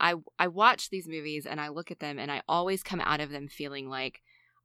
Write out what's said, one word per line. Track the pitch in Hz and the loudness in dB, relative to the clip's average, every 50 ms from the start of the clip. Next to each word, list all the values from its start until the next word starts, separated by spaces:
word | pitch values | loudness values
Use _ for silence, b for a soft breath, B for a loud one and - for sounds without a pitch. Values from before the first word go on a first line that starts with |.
I, | - 170 175 170 151 - - | 4 4 4 2 -2 -6 -2
I | - 180 180 | 0 0 2
watch | 170 185 214 233 247 - - - | 4 6 8 8 8 6 2 -4
these | - 190 175 | -4 -6 -4
movies | 160 160 160 147 151 151 151 139 | -4 -6 -6 -6 -4 -4 -6 -4
and | - - 151 | -4 -4 -4
I | 147 151 | -4 -4
look | 147 156 175 - 175 | -6 -8 -8 -8 -8
at | - | -8
them | - 147 143 139 | -6 -6 -4 -4
and | 113 143 | -4 -4
I | 143 139 - - | -4 -4 0 2
always | 151 170 175 185 190 190 - | 2 2 4 2 0 -2 -2
come | - 196 175 | -4 -4 -2
out | - - 151 147 | 0 2 2 0
of | 151 143 | 0 -4
them | 143 143 143 | -6 -8 -10
feeling | 143 - - 147 143 139 139 135 135 | -10 -8 -8 -8 -6 -6 -6 -6 -6
like, | 135 131 131 131 - - b b b b b b b b b | -4 -4 -4 -4 -6 -10 b b b b b b b b b